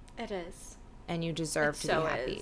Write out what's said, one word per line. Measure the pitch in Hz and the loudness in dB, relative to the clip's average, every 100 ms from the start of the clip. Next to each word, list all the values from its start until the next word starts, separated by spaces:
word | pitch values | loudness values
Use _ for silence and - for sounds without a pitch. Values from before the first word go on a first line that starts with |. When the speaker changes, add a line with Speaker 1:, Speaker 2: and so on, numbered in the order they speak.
| - - | -14 -8
Speaker 1:
It | 226 | -4
is. | 190 170 - - - - - - | -4 -6 -10 -12 -14 -16 -14 -4
Speaker 2:
And | 170 | 0
you | 165 | 0
deserve | 160 156 165 151 147 | 0 2 4 4 4
Speaker 1:
It | |
Speaker 2:
to | - | 4
Speaker 1:
so | 165 | 4
Speaker 2:
be | 160 | 4
happy. | 113 127 - | 2 0 -4